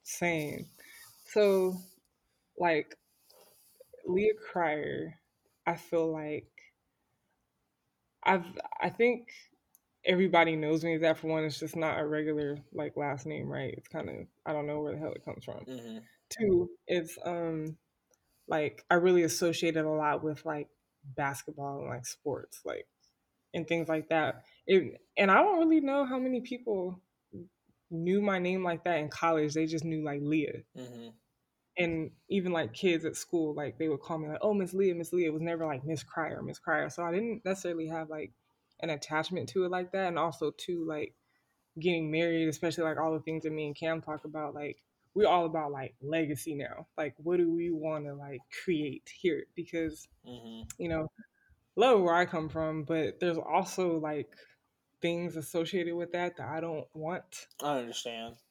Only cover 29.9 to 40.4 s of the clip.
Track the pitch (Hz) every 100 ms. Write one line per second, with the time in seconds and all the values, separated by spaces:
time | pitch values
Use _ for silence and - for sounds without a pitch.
29.9 | 156 151 143 147 156 143 117 - 127 127
30.9 | 120 117 113 _ _ _ _ _ - 170
31.9 | 165 156 - _ 202 180 170 123 117 190
32.9 | 165 160 - - 170 156 147 139 113 160
33.9 | 139 - 160 151 156 214 202 180 185 196
34.9 | 170 160 180 165 156 170 170 160 139 143
35.9 | 160 - - 151 147 135 143 - 151 147
36.9 | - 170 180 233 220 190 190 180 165 160
37.9 | 160 156 156 - _ _ _ _ _ 165
38.9 | 147 - 156 160 185 113 190 180 180 180
39.9 | 190 185 165 165 151